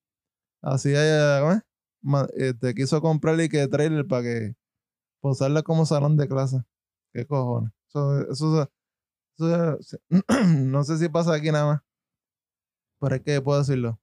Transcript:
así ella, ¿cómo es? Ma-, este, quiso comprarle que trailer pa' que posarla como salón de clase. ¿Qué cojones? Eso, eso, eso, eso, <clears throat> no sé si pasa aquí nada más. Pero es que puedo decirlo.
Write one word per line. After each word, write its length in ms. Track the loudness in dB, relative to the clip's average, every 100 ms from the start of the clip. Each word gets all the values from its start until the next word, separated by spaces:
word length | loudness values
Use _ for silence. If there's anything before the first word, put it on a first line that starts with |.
| _ _ _ _ _ _
así 280 | -4 -2 0
ella, 500 | 2 4 4 4 2
¿cómo 120 | 2
es? 100 | 0 -2 _ _ _
Ma-, 240 | -2 0 0
este, 400 | -4 -4 -2 -4
quiso 260 | -4 -2 0
comprarle 480 | 0 0 0 0 0
que 180 | 0 0
trailer 380 | 0 0 -2 -2
pa' 160 | -4
que 340 | -2 -6 -6 -10 _ _ _ _ _ _
posarla 420 | -4 -2 0 0
como 240 | 0 0 2
salón 300 | 2 2 2
de 120 | 0
clase. 340 | -2 -2 -4 -6 _ _ _ _
¿Qué 140 | -10 -6
cojones? 460 | -4 -2 -4 -6 -10 _
Eso, 320 | -4 -2 -2 -4
eso, 400 | -4 0 0 -2 _ _ _ _ _ _ -6
eso, 400 | -2 0 -2 -4
eso, 200 | -10 -20 _
<clears throat> 360 | 0 2 2 4
no 360 | 4 2 0
sé 140 | 0 0
si 100 | 0
pasa 260 | 0 2
aquí 160 | 0 0
nada 160 | 0 2
más. 140 | 0 -4 _ _ _ _ _ _ _ _ _ _ _
Pero 140 | -4 -2
es 60 |
que 180 | -2 -2
puedo 180 | 2 0
decirlo. 400 | 2 0 -2 -6